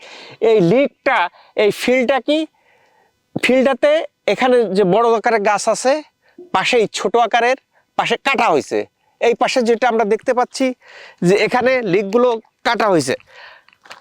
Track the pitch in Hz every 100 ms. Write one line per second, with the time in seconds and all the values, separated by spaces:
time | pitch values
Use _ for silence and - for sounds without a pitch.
0 | - - - - 220 220 170 233 285 -
1 | - 233 175 - _ - 208 - - 254
2 | 240 269 262 302 311 _ _ _ _ _
3 | _ _ _ - - 254 254 262 294 311
4 | - _ - 196 254 247 214 190 190 202
5 | 240 226 240 226 208 202 - 214 254 302
6 | 294 _ _ - 359 190 175 247 202 -
7 | 208 233 226 240 233 262 _ _ _ -
8 | 165 233 277 247 226 151 - 110 104 _
9 | _ _ 233 233 226 262 226 226 247 226
10 | 214 214 - 240 240 - 262 254 - -
11 | - - 180 196 208 247 240 254 220 180
12 | 196 226 247 226 - _ - 226 220 175
13 | 127 113 _ - - - _ _ - -